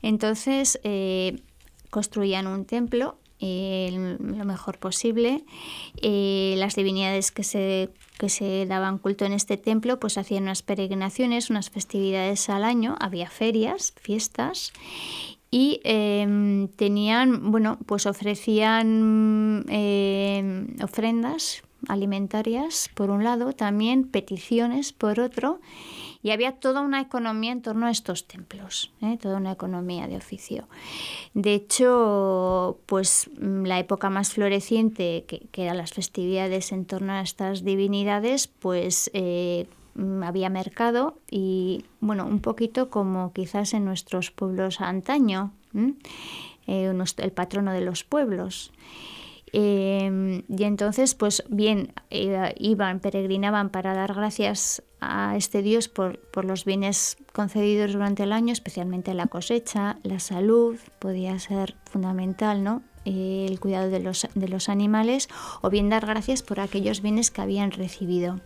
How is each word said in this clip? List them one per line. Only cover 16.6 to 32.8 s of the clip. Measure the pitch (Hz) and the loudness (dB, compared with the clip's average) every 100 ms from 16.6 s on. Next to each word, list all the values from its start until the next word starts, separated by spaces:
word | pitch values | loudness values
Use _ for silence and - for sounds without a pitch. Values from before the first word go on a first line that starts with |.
| 196 | 0
tenían, | - 202 202 208 226 254 240 208 | 0 2 4 4 4 6 4 4
bueno, | 220 214 - - | 4 4 0 -2
pues | 208 202 | 0 0
ofrecían, | 202 202 202 - 214 220 226 226 220 220 220 220 214 214 214 - | -2 -2 -2 2 4 6 4 4 6 6 6 6 4 4 2 0
em, | 208 208 202 196 196 196 196 196 190 - - | 0 2 2 2 2 2 0 -2 -4 -6 -6
ofrendas | 202 - 226 233 240 311 - - - _ 254 | -6 -2 0 2 0 -2 -4 -8 -12 _ -4
alimentarias, | 196 196 196 196 214 214 233 311 320 - | 0 0 0 -2 -2 0 -2 -2 -2 -6
por | - 202 | -2 0
un | 202 | 2
lado, | 220 240 247 | 2 2 0
también | 269 214 202 220 262 262 | 0 0 2 4 2 2
peticiones, | - 190 190 - 233 233 254 277 | -2 -4 -8 0 2 2 0 -4
por | - 214 208 | -2 0 2
otro, | 247 247 262 339 - - - - - - | 0 0 -2 -2 -6 -20 -18 -16 -16 -8
y | 208 | -2
había | 214 247 | 0 0
toda | 262 262 262 | 0 0 2
una | 277 269 | 2 0
economía | 262 254 226 220 220 | -2 -2 -2 -2 -2
en | 247 | -4
torno | 233 220 233 | -4 0 0
a | |
estos | 226 - 175 - | 0 -2 -6 -8
templos, | 180 180 196 190 - - _ | -16 -16 -16 -10 -8 -8 _
¿eh? | 214 233 | -4 -4
Toda | 208 190 | -2 -2
una | 190 | -2
economía | 190 185 180 180 175 - | -4 -6 -4 -4 -6 -6
de | 190 | -10
oficio. | - 196 - - 220 - - - - - - | -10 -14 -10 -10 -10 -16 -16 -12 -12 -12 -6
De | - 202 208 | 0 4 2
hecho, | 202 - 247 247 226 202 196 185 185 185 180 180 | 2 4 6 8 6 4 4 2 2 2 0 -4